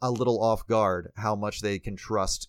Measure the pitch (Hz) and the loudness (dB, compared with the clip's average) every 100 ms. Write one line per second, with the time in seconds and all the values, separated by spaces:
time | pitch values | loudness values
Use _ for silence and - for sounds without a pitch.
0 | 127 120 123 113 113 110 - 113 101 90 | -2 0 2 4 4 2 2 2 4 0
1 | 82 - 107 104 104 - 107 98 - 95 | -4 -6 -4 -2 -4 -4 -4 -4 -6 -10
2 | - 107 95 - | -4 0 0 -2